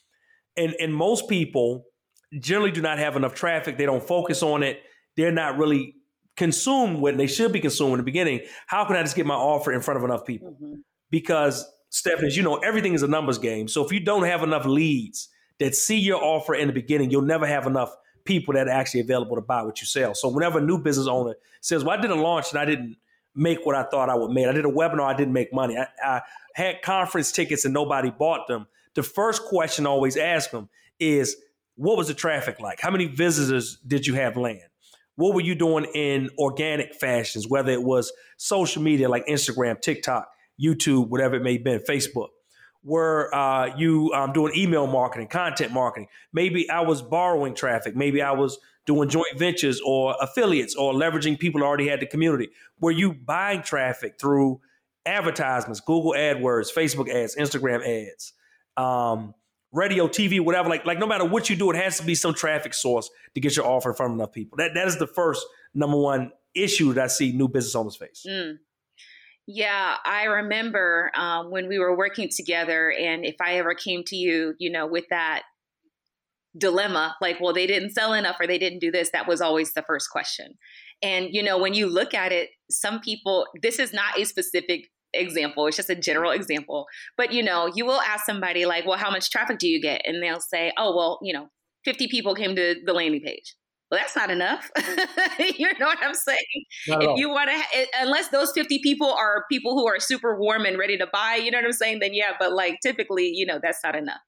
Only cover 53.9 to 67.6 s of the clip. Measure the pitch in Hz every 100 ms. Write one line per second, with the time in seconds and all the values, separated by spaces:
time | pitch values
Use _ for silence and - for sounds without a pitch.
53.9 | 123 110 - 139 143 139 131 _ _ _
54.9 | _ - 202 170 139 135 127 127 107 -
55.9 | 165 160 139 151 139 127 120 110 - 160
56.9 | 139 127 123 113 - 147 135 131 120 120
57.9 | 113 104 - - - _ _ _ - 127
58.9 | 123 120 113 107 - _ _ _ 143 196
59.9 | 185 165 - 202 196 170 180 170 160 170
60.9 | 170 220 208 175 220 226 190 190 165 185
61.9 | 165 160 165 170 160 156 151 147 - 131
62.9 | 120 110 - - - 139 143 127 127 127
63.9 | 113 127 117 110 - 107 127 165 165 190
64.9 | 165 151 - 170 143 - - - 139 147
65.9 | 147 143 135 123 - _ 170 196 - 151
66.9 | 127 127 - 135 127 131 135